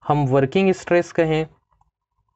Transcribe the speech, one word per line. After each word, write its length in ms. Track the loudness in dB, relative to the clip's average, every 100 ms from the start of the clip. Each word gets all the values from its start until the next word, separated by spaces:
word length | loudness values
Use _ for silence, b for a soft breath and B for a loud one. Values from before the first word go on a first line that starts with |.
| -4
हम 200 | -2 2
वर्किंग 440 | 0 0 0 0
स्ट्रेस 400 | -2 0 0 0
कहें, 340 | -2 0 -2 -4 _ _ _ _ _ _ _ _